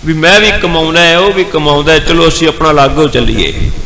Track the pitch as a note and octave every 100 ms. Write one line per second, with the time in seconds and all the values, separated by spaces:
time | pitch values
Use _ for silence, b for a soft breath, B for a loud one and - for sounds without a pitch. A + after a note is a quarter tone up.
0 | D#3+ D#3+ D#3+ G#3 G#3+ G3+ F3+ E3 D#3+ E3
1 | E3+ E3+ G3 F#3+ F3+ D#3+ D3 D3 C#3+ D#3
2 | D3+ E3 E3 - D#3+ D3+ D#3+ D3 C3+ C#3
3 | D3+ B2+ A#2 A2 D#2 - - -